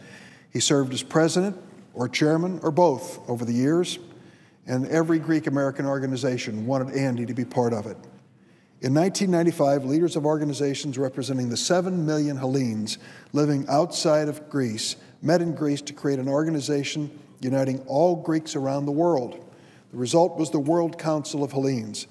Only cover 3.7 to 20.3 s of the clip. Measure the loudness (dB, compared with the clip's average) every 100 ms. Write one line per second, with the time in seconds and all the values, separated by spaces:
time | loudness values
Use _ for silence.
3.7 | 2 0 -4 -12 -20 -20 -20 _ _ -4
4.7 | -4 0 0 2 0 2 0 0 0 0
5.7 | -2 -2 -2 -2 -2 -2 -2 -4 -6 -2
6.7 | -2 -2 -2 -2 -2 -4 -4 -2 0 0
7.7 | 0 -6 -12 -16 -20 _ _ _ _ _
8.7 | _ 0 2 2 2 2 4 2 4 2
9.7 | 2 2 2 2 2 0 0 0 0 -2
10.7 | -2 -4 -2 -4 -4 -4 -2 -2 -2 0
11.7 | 2 2 0 0 0 0 -2 -2 0 0
12.7 | -2 -6 -8 -12 -20 -4 0 2 2 2
13.7 | 2 2 0 2 2 2 -4 -6 -2 -2
14.7 | -2 -6 -8 -14 -6 2 2 2 0 -2
15.7 | -2 -4 -6 -2 -2 0 0 0 0 0
16.7 | -2 -2 -6 -8 -10 -20 -8 -2 0 0
17.7 | -2 -2 2 4 2 0 -2 -2 -4 -2
18.7 | -2 -2 2 4 2 0 -8 -18 -20 -20
19.7 | -20 -16 -6 2 4 4